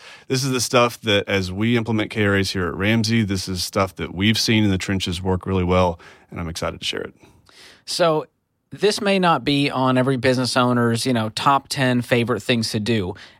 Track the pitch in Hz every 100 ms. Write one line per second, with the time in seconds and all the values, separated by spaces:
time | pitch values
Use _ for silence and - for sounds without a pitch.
0 | - - - 131 135 127 - 123 120 -
1 | 110 101 104 101 90 95 113 120 110 107
2 | 101 113 101 101 95 95 85 67 101 117
3 | 107 117 98 95 - 90 - 104 95 -
4 | 76 82 104 107 - 110 104 92 - 95
5 | 95 90 95 90 - 95 87 92 90 85
6 | - - _ 92 85 82 85 85 - -
7 | - - - _ _ - - - - -
8 | 170 156 - _ _ _ _ 135 202 202
9 | 202 196 175 147 120 143 143 127 131 127
10 | 127 131 131 127 123 131 123 120 120 117
11 | 131 120 110 - 147 139 - 143 127 123
12 | 120 120 117 120 - 117 110 113 107 113
13 | 90 - -